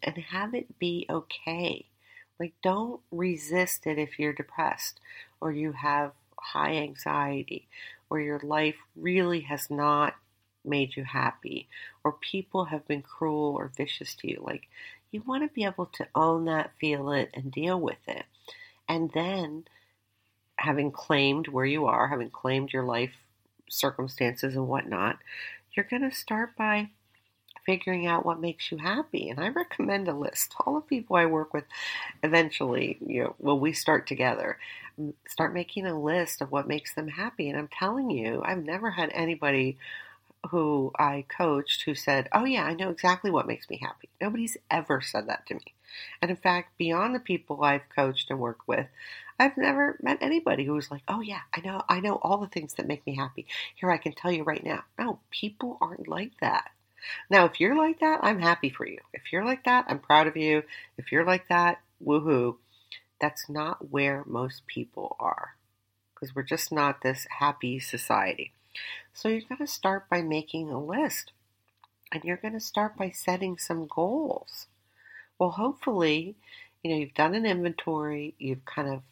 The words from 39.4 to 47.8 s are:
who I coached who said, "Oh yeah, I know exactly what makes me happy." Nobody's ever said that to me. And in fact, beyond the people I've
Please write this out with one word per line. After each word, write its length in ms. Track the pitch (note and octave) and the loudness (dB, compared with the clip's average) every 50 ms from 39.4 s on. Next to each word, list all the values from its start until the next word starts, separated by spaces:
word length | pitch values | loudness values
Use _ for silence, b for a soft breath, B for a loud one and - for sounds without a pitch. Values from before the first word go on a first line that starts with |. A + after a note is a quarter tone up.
| D3+ C#3+ C#3 C3+ C3 C3 C3+ B B B B B B B B B B B B _ - F3 | 2 2 4 4 2 0 -2 B B B B B B B B B B B B _ -10 -2
who 420 | F3+ F3 D#3 D3+ D3 C#3 C3+ C3+ - - | 0 2 2 4 2 2 0 0 0 2
I 260 | D3+ C#3+ C#3+ C#3+ C3+ - | 2 2 2 0 -6 -6
coached 540 | - - F3+ E3 D3 C#3 D3 - - - - | -2 0 2 2 4 2 2 0 -2 -2 -2
who 120 | D#3 D3 | -4 -4
said, 340 | - - - C#3 C3+ C3 - - | -2 0 2 2 2 2 4 2
"Oh 120 | G#3+ A#3+ | 2 4
yeah, 200 | C4+ C4 A3+ D#3 | 4 0 0 0
I 100 | D3 E3 | -2 -2
know 160 | E3 F#3+ F#3+ | -2 -2 -4
exactly 400 | E3+ - - F3+ F3+ F#3 - G3+ | -2 2 4 4 4 4 2 2
what 160 | E3+ C#3 - | 2 2 2
makes 220 | - A#2 - - - | 2 -2 -6 -6 -12
me 100 | - C3 | -10 -8
happy." 300 | B2 - - _ - - _ - | -8 -8 -10 _ -18 -18 _ -4
Nobody's 360 | - G#3 G#3+ A#3 A3+ A3+ - - _ - | -4 -2 -2 -2 -4 -4 -6 -8 _ -2
ever 300 | D3 D#3+ D3+ - D3 C3 | 0 0 2 2 0 0
said 280 | C3 - - G#2+ G#2 A2+ | 0 -2 -4 -4 -2 -2
that 180 | A2 - - | -6 -6 -6
to 80 | - - | -8 -10
me. 200 | - - - _ B B B B B B B B B - | -10 -10 -14 _ B B B B B B B B B -2
And 80 | F3 | -2
in 60 | F#3 | 0
fact, 400 | - - F#3+ F3+ F3 F3+ - _ - | 2 4 4 4 4 0 -4 _ -2
beyond 360 | F3 E3 E3 F3 G3+ A#3+ B3+ | 0 2 2 2 2 2 0
the 60 | B3 | -2
people 420 | B3 - F3+ E3+ - - D3+ C#3+ D3 | -2 -2 -2 -2 -2 -4 -2 2 4
I've 260 | C#3+ C#3 C#3 | 4 4 2